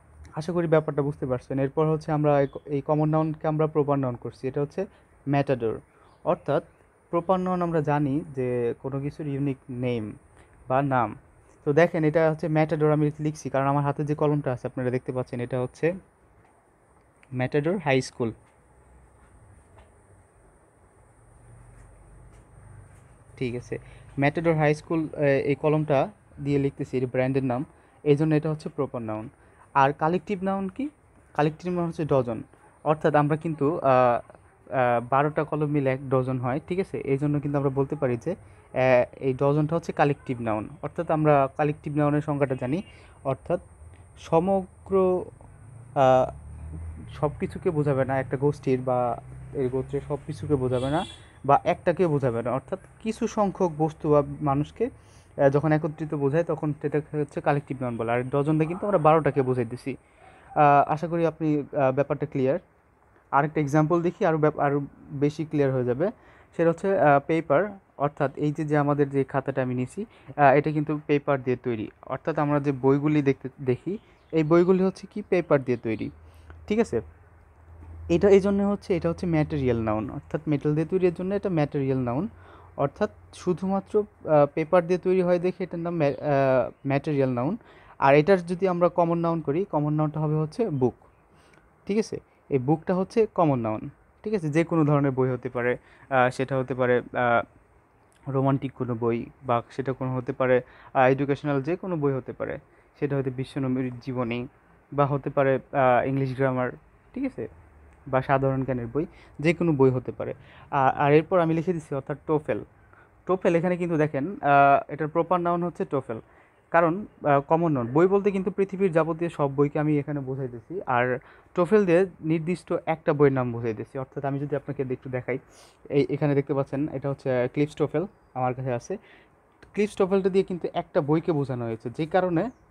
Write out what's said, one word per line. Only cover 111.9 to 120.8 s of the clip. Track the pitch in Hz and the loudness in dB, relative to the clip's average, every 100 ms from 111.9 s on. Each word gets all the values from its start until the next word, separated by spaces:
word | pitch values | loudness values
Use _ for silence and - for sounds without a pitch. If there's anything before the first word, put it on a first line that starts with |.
| 143 | -8
অর্থাৎ | - 139 - | -6 -8 -2
টোফেল। | 151 151 107 - _ - - - _ - | -2 0 -6 -6 _ -20 -20 -20 _ -2
টোফেল | 185 202 170 | 0 2 2
এখানে | 185 175 | 2 -2
কিন্তু | 175 160 | -2 0
দেখেন, | 151 139 151 | 0 0 -6
আহ, | 202 147 143 143 139 - | -2 4 6 8 6 2
এটার | 147 156 | -6 -4
প্রপার | 170 160 180 | -2 0 0
নাউন | 175 175 | 0 0
হচ্ছে | 175 - 190 | -2 -4 -4
টোফেল, | 139 - 113 - _ _ _ - | -4 -4 -10 -12 _ _ _ 0
কারণ, | 165 170 180 208 - | 4 4 0 -8 -4
আহ, | 147 143 | 2 2
কমন | 143 165 170 | 4 2 2
নাউন। | 139 117 | 0 0
বই | 139 185 | 4 4
বলতে | 202 196 | 4 2
কিন্তু | 196 185 | -2 -4
পৃথিবীর | 190 196 185 196 | -2 -4 0 2
যাবতীয় | 165 160 160 170 | 2 0 -2 -4
সব | - 143 135 | -2 -2 2
বইকে | 147 156 | 0 0
আমি | 151 147 | 0 0
এখানে | 139 147 | -2 -6
বোঝাইতেছি, | 131 131 131 120 - 175 | -6 -8 -8 -10 -12 -10